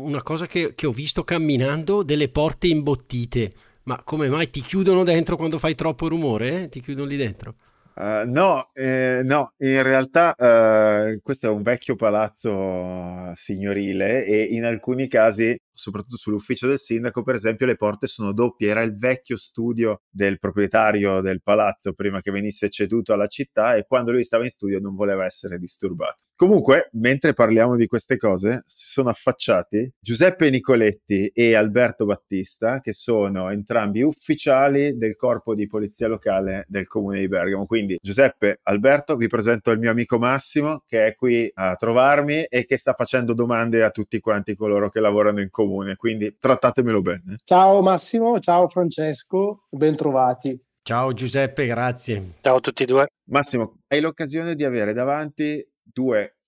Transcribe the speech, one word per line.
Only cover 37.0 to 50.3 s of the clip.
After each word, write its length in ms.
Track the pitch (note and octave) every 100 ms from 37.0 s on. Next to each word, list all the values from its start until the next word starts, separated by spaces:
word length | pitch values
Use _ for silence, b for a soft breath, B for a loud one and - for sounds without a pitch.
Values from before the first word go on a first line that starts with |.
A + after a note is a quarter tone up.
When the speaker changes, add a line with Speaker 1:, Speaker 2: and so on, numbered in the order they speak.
| G2 G2
Speaker 2:
di 80 | F#2+
Bergamo. 360 | F#2+ F#2 G2
Quindi, 320 | G2+ A2+ G2+ F2
Giuseppe, 560 | G2 G2+ C3+ - G#2 F2+
Alberto, 500 | - G2+ C3 C#3+ -
vi 140 | C3+ A#2
presento 420 | A#2 A2 A2+ -
il 80 | A2
mio 140 | A#2
amico 260 | A2+ A#2+ A#2
Massimo, 640 | A#2+ C3+ - D3+ D3 D#3
che 220 | _ A2+ A2
è 80 |
qui 340 | - B2+ A#2 A2+
a 220 | - F#2+ F#2
trovarmi 680 | A2+ A#2+ C3+ D3 D3 D3+
e 220 | D#3+ B2
che 120 | B2 C3
sta 160 | -
facendo 420 | B2+ A#2 C3 A#2+
domande 500 | A#2 A#2+ A#2 A#2 A2+
a 60 | G#2+
tutti 280 | A2 G#2 A2
quanti 380 | A2 G#2 G2 G2+
coloro 320 | G#2+ G2+ G2+
che 100 | A2
lavorano 420 | G#2+ G#2 G#2 G#2
in 100 | G2
comune. 440 | - G2+ G2 G2
Quindi, 440 | F#2+ A#2 A2 G#2 -
trattatemelo 600 | C3 B2+ B2 C3 A#2+ G#2+
bene. 360 | F2+ E2+ F#2 G#2
Speaker 3:
Ciao 360 | - F3+ F#3+ G3
Massimo, 580 | F#3 F3+ - A3+ A3+ A3+
ciao 260 | - F3 E3+
Francesco, 1000 | F3+ E3+ - D#3 C#3 - F#3+ G3+ G#3+ _
bentrovati. 880 | C#3 D#3 D3+ D#3 C3 B2+